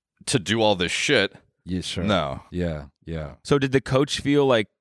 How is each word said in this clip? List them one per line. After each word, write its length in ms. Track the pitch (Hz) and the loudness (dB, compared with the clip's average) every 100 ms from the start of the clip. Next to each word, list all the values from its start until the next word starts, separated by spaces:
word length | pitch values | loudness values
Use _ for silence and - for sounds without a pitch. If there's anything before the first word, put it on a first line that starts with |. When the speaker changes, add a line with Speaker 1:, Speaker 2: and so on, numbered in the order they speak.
| _ _ | _ _
Speaker 1:
to 140 | - 131 | -4 -2
do 240 | 85 113 | 0 2
all 120 | 107 92 | 2 2
this 160 | 85 | 0
shit." 420 | - - 123 98 - _ _ 87 | -2 2 2 2 -4 _ _ -6
Speaker 2:
Yeah, 160 | 90 | -6
sure. 220 | - 92 | -6 -4
Speaker 1:
No. 360 | 101 92 71 65 - | 0 0 -2 -6 -8
Speaker 2:
Yeah, 360 | 87 87 76 71 _ | -4 -4 -6 -12 _
yeah. 280 | - 80 71 67 | -10 -10 -10 -8
Speaker 3:
So 160 | - 147 | 0 0
did 140 | 135 | 2
the 100 | 135 | 0
coach 380 | - 135 147 - | 2 0 0 -2
feel, 260 | 139 143 135 | 0 2 4
like, 220 | 117 101 _ | 2 0 _